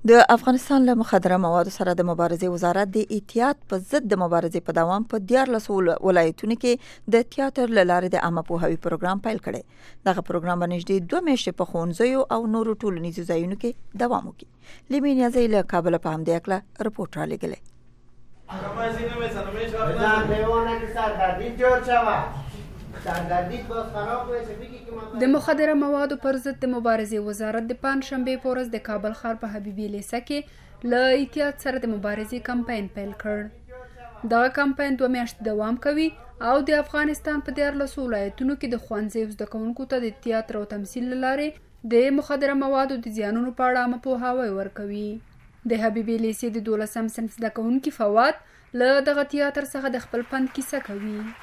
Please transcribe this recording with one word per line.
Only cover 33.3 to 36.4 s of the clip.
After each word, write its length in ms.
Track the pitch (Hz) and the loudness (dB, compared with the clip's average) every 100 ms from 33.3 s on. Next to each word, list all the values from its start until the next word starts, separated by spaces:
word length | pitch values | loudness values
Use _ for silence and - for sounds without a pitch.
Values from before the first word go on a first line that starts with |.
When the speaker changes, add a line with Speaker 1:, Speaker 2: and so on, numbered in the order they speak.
| 208 214 - - 254 254 - - - 233 | -4 -6 -14 -20 -20 -18 -18 -20 -10 2
Speaker 2:
دغه 140 | 233 254 254 | 4 4 2
کمپاین 340 | 277 269 277 262 | 0 0 -2 2
دوه 100 | 254 254 | 2 0
میاشتې 240 | 240 - 220 | -4 -4 -4
دوام 320 | 208 214 240 285 | -2 -2 0 0
کوي 220 | 294 320 - - - | 2 0 -2 -20 -6